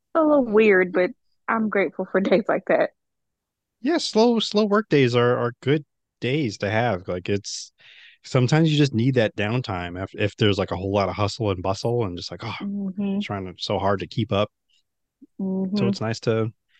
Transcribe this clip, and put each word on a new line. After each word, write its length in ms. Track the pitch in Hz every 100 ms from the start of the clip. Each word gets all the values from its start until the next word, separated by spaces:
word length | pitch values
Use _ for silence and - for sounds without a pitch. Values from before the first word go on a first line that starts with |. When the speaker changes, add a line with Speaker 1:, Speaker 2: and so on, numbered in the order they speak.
| _
Speaker 1:
A 80 | 330
little 220 | 302 294
weird, 480 | 240 208 220 185 180
but 180 | 180 180 - _ _ -
I'm 200 | 226 214
grateful 380 | 196 165 - 185
for 100 | 190
<laughs> 20 |
days 220 | 202 202 -
like 160 | 151 -
that. 240 | 156 - - _ _ _ _ _ _ _ _
Speaker 2:
Yeah, 180 | 262 339
slow, 420 | - 214 240 226
slow 240 | - 208
work 240 | 214 208 214
days 260 | 147 123
are, 220 | 120 120 120
are 140 | 120 -
good 220 | 131 151 - _ _ _
days 380 | 120 151 123 -
to 120 | 98
have. 360 | 110 120 92 -
Like, 200 | 90 92
it's, 440 | 101 - - - _ - - - _
sometimes 460 | - 127 127 151 165
you 40 | 147
just 160 | 143
need 200 | 110 127
that 220 | 127 107 -
downtime 680 | 104 123 120 90 87 90
if, 120 | 95
if 220 | - 104 -
there's, 220 | 107 98
like, 140 | 92
a 40 | 92
whole 160 | 98
lot 160 | 101 95
of 60 |
hustle 360 | 92 101 - 107
and 120 | 90
bustle 420 | 92 - 117 120
and 120 | 101 87
just 140 | -
like, 100 | 87
"Oh, 100 | 110 -
Speaker 1:
Mm-hmm. 600 | 202 202 190 185 202 196
Speaker 2:
trying 240 | 202 101 92
to, 80 | -
so 200 | - 98
hard 220 | 98 98
to 60 | -
keep 260 | - 110
up." 180 | 101 107 _ _ _ _ _ _ _ - - 190 190 190 202
So 100 | 117
Speaker 1:
Mm-hmm. 20 |
Speaker 2:
it's 120 | -
nice 200 | 110 110
to, 320 | 120 113 110 - _